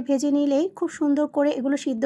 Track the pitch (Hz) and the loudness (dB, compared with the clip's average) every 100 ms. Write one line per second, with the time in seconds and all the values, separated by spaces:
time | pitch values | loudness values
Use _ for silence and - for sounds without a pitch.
0 | 262 269 294 285 285 277 370 - 330 - | 0 0 2 2 2 2 0 -2 -6 -2
1 | 294 285 294 294 285 294 254 277 285 233 | 0 2 0 0 0 0 -2 -2 -2 -2